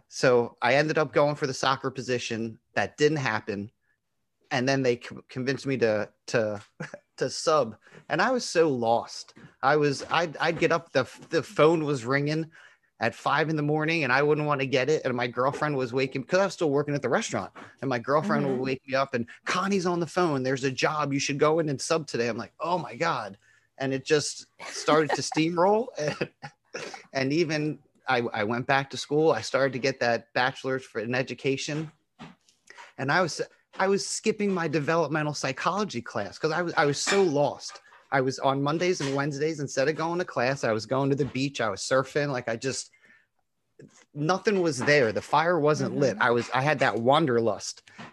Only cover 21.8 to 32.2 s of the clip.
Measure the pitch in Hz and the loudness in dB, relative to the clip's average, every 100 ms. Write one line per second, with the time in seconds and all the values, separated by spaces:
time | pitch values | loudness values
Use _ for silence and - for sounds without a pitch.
21.8 | - 165 147 117 120 113 104 _ 160 180 | -2 -2 -2 -2 -2 -4 -10 _ -4 -4
22.8 | 139 120 165 135 104 98 _ _ _ - | -4 -4 -2 -2 -6 -14 _ _ _ -6
23.8 | 135 135 - 151 - - - _ - - | -4 -4 2 2 2 -8 -16 _ -14 -6
24.8 | - 151 147 - - - 160 175 185 214 | 2 4 4 -2 -2 0 0 2 4 4
25.8 | 254 - 151 - 165 _ 143 - _ - | 0 -4 -6 -4 -8 _ -20 -20 _ -14
26.8 | - - - 135 135 151 156 151 151 147 | -12 -14 -8 -4 0 0 0 0 -2 -6
27.8 | _ _ - 127 120 113 107 120 127 135 | _ _ -2 0 0 -2 -2 -2 0 0
28.8 | 139 123 - 147 160 113 104 127 135 127 | 0 -8 -2 2 4 2 0 0 0 0
29.8 | 135 131 120 117 - 131 127 - 135 131 | -2 0 0 0 -2 0 0 -2 -4 -6
30.8 | - 117 110 127 127 127 143 135 - 151 | -6 -8 -4 -2 -4 -4 -4 -2 -4 -6
31.8 | 160 - _ _ | -8 -14 _ _